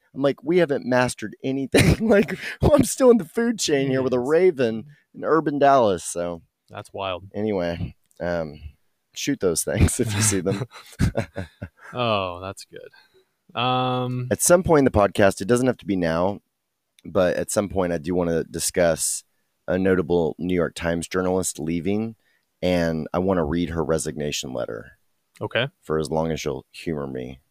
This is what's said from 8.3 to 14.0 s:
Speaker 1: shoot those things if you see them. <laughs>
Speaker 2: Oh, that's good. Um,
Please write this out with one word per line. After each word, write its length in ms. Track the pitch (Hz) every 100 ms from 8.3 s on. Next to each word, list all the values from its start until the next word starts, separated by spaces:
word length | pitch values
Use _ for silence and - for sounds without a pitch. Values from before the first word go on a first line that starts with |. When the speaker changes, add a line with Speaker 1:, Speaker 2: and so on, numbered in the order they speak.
| 85 78 73 76 - _ _ _
Speaker 1:
shoot 260 | - - 139
those 240 | 95 80
things 380 | - 78 - -
if 120 | 117
you 80 | 101
see 200 | 107 98
them. 240 | 92 98 123 - - -
<laughs> 480 | - - - - 87 _ 85 _ -
Speaker 2:
Oh, 460 | 123 117 104 92 87
that's 240 | 95 98 -
good. 920 | - - - _ _ _ _ _ -
Um, 680 | 127 127 127 127